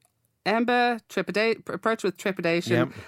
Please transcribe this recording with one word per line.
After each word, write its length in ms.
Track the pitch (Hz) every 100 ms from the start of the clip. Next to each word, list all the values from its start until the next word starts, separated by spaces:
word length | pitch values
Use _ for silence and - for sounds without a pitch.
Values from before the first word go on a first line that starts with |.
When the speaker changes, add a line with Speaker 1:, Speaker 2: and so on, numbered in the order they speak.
| _ _ _ _ 180
Speaker 1:
Amber, 540 | 226 240 247 240 226 -
trepida-, 580 | - 185 190 220 220 -
approach 340 | 190 220 220
with 120 | 196 -
trepidation. 560 | 208 190 170 170 170
Speaker 2:
Yep. 200 | 175 131 -